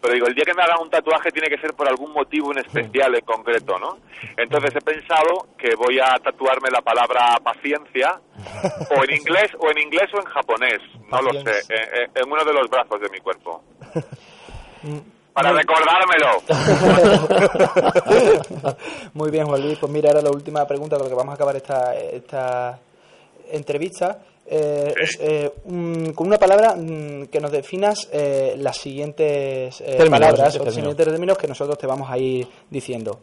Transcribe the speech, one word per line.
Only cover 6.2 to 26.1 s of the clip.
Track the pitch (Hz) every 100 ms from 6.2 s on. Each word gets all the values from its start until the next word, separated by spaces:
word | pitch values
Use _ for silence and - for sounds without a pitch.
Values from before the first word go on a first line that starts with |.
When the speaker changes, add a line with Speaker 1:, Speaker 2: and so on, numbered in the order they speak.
Speaker 1:
tatuarme | 139 - 131 131 131
la | 127
palabra | 117 117 120 123 120 120
paciencia, | 117 110 135 147 147 127 143 185 _ 104 98 - 190 - 151 143
o |
en | 135 147
inglés, | 151 180 208 -
o | 156
en | 151
inglés | 151 160 190
o | 202
en |
japonés, | 185 143 127 113 127 107 - 120 -
no | 131
lo | 131
sé, | 139
Speaker 2:
Paciencia. | 127 104 -
Speaker 1:
en, | 110 113 120
en, | 120
en | 135 127
uno | 151
de | 151
los | 143 120
brazos | 127 117 107
de | 101
mi | 92
cuerpo. | 95 92 87 85 _ _ - 165 - - - - - - - -
Speaker 3:
Mm. | 151 147 - _ _
Speaker 1:
Para | - 143
Speaker 3:
Muy | 151
Speaker 1:
recordármelo. | 156 160 156 175 185 165 143 98 -
Speaker 3:
<laughs> | 151 151 143 190 180 202 202 156 190 196 - 190 185 185 180 - 208 220 190 - 170 139 131 - - 214
Muy | 147 156
bien, | 156
Juan | 151 139
Luis. | 143 151
Pues | 147
mira, | 151 156
ahora | 151
la | 147
última | 143 151 151 143
pregunta | 143 151 147
con |
la | 131
que |
vamos | 123 139
a |
acabar | 143 139
esta, | 135 135 135 123
esta | - - 127 - 135 127 123 123 127 _ _ _ _ _ _ -
entrevista. | 151 147 143 180 175 185 208 - _ -
Eh, | 156 147 147 143
Speaker 1:
Sí. | 127
Speaker 3:
es, | 180 -
eh, | 151 151 143 -
un, | - 175 170 165 160